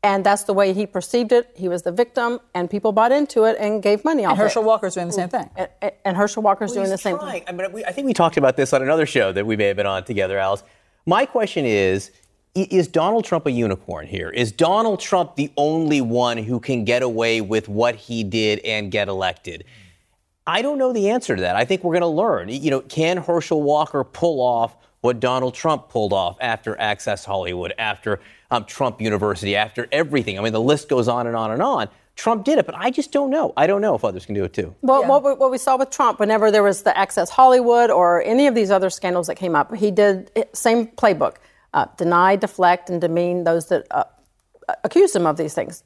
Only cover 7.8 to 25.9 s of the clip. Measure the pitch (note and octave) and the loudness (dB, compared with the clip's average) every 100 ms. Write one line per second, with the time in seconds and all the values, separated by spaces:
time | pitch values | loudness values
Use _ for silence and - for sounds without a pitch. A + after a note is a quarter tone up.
7.8 | - F3+ C#4 A#3+ E3+ - C#3 C3 C3+ C#3 | -8 -4 -4 2 2 4 2 2 0 0
8.8 | C3 D#3+ D3 C#3 G2 F#2+ G#2 G#2+ G2+ G2 | 2 0 2 2 0 0 -2 0 0 0
9.8 | G2 F#2+ F#2 G2+ F#2+ G2 F#2+ G2+ - _ | -2 -2 -4 -4 -2 -2 -2 -4 -6 _
10.8 | _ _ - F#3+ C4+ B3 G#3+ - C3+ G#2 | _ _ -2 0 0 -2 -2 -2 0 2
11.8 | F#2+ F#2+ - _ _ _ _ - F#3+ F#3 | 2 0 -6 _ _ _ _ -4 0 0
12.8 | E3 E3 E3 A3+ - E3 D#3 A#2+ A#2 F#2+ | 2 0 0 0 -2 -2 -2 -2 -2 -2
13.8 | - E2+ E2 F#2+ E2 A#2+ A#2 - E3 G3+ | -8 -12 -10 -10 -8 -4 -4 0 2 2
14.8 | A3+ G3 - F#3+ E3+ - D3 - D3 D#3+ | 0 -2 0 0 0 -4 -6 -2 0 0
15.8 | D#3+ D3 A#2+ A#2 B2 A#2 A2 A#2+ A#2 B2+ | 0 0 0 0 0 -2 -4 -6 -2 -4
16.8 | G#2+ A#2+ B2+ A2+ A2+ A2+ G2+ A2 G#2+ G2+ | 0 0 0 0 0 0 0 -2 -2 -2
17.8 | A#2+ A2 - A#2 G#2 A2+ G#2+ G#2 - G#2+ | 0 -2 -8 -6 -4 0 0 -2 -4 -6
18.8 | G2+ G#2 G2+ F#2+ F#2 E2+ - E2 F2 A2 | -4 -4 -4 -2 -4 -6 -12 -16 -18 -20
19.8 | F#2 _ _ _ _ _ - F3 B3+ D4 | -20 _ _ _ _ _ -6 -4 -2 -2
20.8 | B3+ A#3+ G3+ A#3+ - G2 F2+ F#2 B2 F#3+ | -2 0 0 0 -2 -4 -2 0 0 -2
21.8 | F3 E3+ F3 D#3 A3 C3+ F2+ C3 D3 C3+ | 0 0 0 0 0 -2 -4 -4 -2 -2
22.8 | - - D#3+ F3+ E3 E3+ D#3 D#3+ D3 D3+ | -4 -4 -2 -2 -2 -2 0 0 2 0
23.8 | D3+ C#3+ B2+ - E3+ D3 B2 A#2 A#2 _ | 0 -4 -6 -2 -2 0 0 0 -2 _
24.8 | _ _ B2 A#2+ B2+ C3 B2+ - E3 D3+ | _ _ -2 0 0 0 -2 -2 -2 -2
25.8 | - | -2